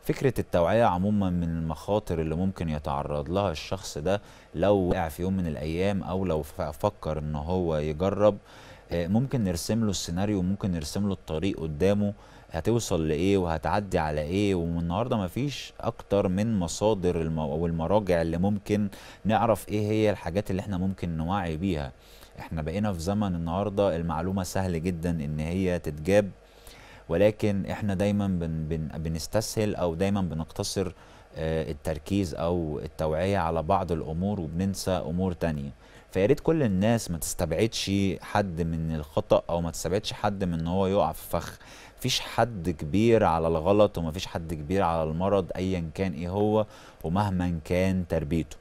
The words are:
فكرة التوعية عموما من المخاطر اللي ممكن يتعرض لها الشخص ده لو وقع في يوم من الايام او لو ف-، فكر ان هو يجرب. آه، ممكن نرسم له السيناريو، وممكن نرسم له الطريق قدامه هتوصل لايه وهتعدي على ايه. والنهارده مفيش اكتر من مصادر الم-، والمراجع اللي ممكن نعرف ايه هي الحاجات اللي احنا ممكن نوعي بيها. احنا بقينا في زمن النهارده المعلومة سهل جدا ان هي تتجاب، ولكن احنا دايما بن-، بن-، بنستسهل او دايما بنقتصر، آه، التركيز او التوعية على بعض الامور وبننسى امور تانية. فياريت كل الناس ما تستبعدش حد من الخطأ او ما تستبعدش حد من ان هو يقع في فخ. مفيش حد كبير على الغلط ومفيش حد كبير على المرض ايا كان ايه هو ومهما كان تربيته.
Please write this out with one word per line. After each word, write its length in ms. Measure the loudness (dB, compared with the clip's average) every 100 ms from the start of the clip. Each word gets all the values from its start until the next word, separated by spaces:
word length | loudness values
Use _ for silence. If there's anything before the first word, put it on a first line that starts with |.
فكرة 300 | -2 0 0 0
التوعية 440 | 0 4 4 6 4
عموما 440 | 4 2 2 2
من 140 | 0
المخاطر 760 | 0 -2 -4 -6 0 -2 0 -2
اللي 140 | 0 0
ممكن 340 | -2 -2 -4
يتعرض 600 | -4 -2 -4 -2 -4 -2
لها 220 | 0 0
الشخص 460 | -2 -6 -8 -8 -6
ده 240 | -2 -2 -4 -20 -12 0
لو 200 | 4 4
وقع 340 | 4 0 -2
في 120 | -4
يوم 160 | -2 -2
من 100 | -2
الايام 560 | -4 -4 -2 0 -2
او 220 | -2 -2 0
لو 160 | -2
ف-، 200 | -2 -6
فكر 580 | -6 -2 -2 -2 -6 -4
ان 160 | -4 -6
هو 420 | -2 -2 0 0
يجرب. 600 | -2 0 0 6 4 4 -8 -20 -20 -20 -6
آه، 160 | -4 0
ممكن 360 | 2 2 0
نرسم 400 | 0 0 0 0
له 60 | 0
السيناريو، 500 | -2 -4 -2 0 0
وممكن 320 | 0 0 0
نرسم 360 | -2 -4 -2 -2
له 60 |
الطريق 460 | -2 -4 -2 -2 -2
قدامه 540 | -6 2 2 4 2 -2 -14 -20 -8
هتوصل 560 | -4 2 0 2 0 2
لايه 300 | 2 2 2
وهتعدي 600 | 2 0 0 -2 0 0
على 220 | 0 -2
ايه. 340 | -2 0 2 2
والنهارده 600 | 0 -2 0 0 0 0
مفيش 560 | -2 -2 -4 -4 -12 -6
اكتر 480 | -6 -6 0 2 2
من 320 | 2 2 0
مصادر 600 | -2 0 2 2 2 0
الم-، 160 | 0 0
والمراجع 840 | -2 0 0 0 2 2 4 2
اللي 160 | 2 2
ممكن 520 | 0 0 0 0 0 -6 -18 -6 2
نعرف 440 | 2 4 2 2
ايه 220 | -2 0
هي 180 | 4 4
الحاجات 420 | 2 -2 -2 0
اللي 80 | -4
احنا 180 | -2 -2
ممكن 400 | -2 -2 -4 -2
نوعي 400 | 0 0 -2 -2
بيها. 340 | 0 0 -4 -10 -20 -20 -20 -18
احنا 220 | -8 -4
بقينا 320 | -2 -2 -2
في 60 | -2
زمن 360 | 0 0 0 0
النهارده 600 | -2 -2 -2 2 2 2
المعلومة 480 | -2 -2 0 -2
سهل 400 | -2 -2 -2 0
جدا 260 | -2 -2 -2
ان 300 | -2 -2 -4
هي 400 | -2 0 0 0
تتجاب، 500 | -2 -4 4 4 4 -4 -20 -20 -20 -20 -20 -20 -2
ولكن 560 | 4 4 4 0 0 -2
احنا 280 | -4 -2
دايما 340 | 2 2 2 2
بن-، 400 | 0 0 -2 -2
بن-، 280 | -2 -4 -4
بنستسهل 800 | -4 -4 -2 -2 0 -2 -2 0
او 200 | -2 2
دايما 260 | 0 2
بنقتصر، 720 | 0 -4 -6 -4 -4 -2 -4 -6 -20 -20 -18 -6
آه، 360 | -2 -2 -2
التركيز 640 | -4 -4 -6 -2 0 0 -2
او 440 | 0 0 -2 -4
التوعية 580 | -8 -4 -2 0 2 2
على 260 | 0 0
بعض 280 | 2 0 2
الامور 480 | -2 -2 -2 -2 -2
وبننسى 520 | -4 -2 -2 -2 -2
امور 420 | -2 0 -2 -2
تانية. 360 | 0 -2 -2 -6 -12 -20 -20 -6
فياريت 280 | 0 4 4
كل 240 | 2 2
الناس 480 | 2 2 2 2 -2
ما 60 | -6
تستبعدش 760 | -6 -4 -2 2 0 0 0 2 2 0
حد 400 | -2 -2 0 -2
من 340 | -2 0 -2 -4
الخطأ 460 | -2 -4 4 2 4
او 120 | -2
ما 100 | -2
تستبعدش 420 | -4 -2 -2 -2
حد 300 | -4 -2 0
من 160 | -2 -2
ان 80 | 0
هو 200 | 0 2
يقع 240 | 2 2
في 180 | -2 -4
فخ. 280 | -4 -4 -14 -18 -20 -20 -6
مفيش 220 | -2 -2
حد 500 | -2 0 0 0 -4
كبير 540 | -2 0 4 6 6
على 240 | 6 4 2
الغلط 500 | 2 4 6 6 4
ومفيش 300 | -4 -4 -6
حد 260 | -8 -6
كبير 280 | -8 -2 0
على 220 | 2 0
المرض 420 | 0 0 2 2 0 -4
ايا 340 | -2 -2 -4 -4
كان 180 | -4
ايه 160 | -2 -4
هو 360 | 0 2 2 0 -6 -20 -10
ومهما 560 | -2 0 2 0 0 -2 -2
كان 420 | 0 2 0 0
تربيته. 500 | -2 0 -2 -2 -8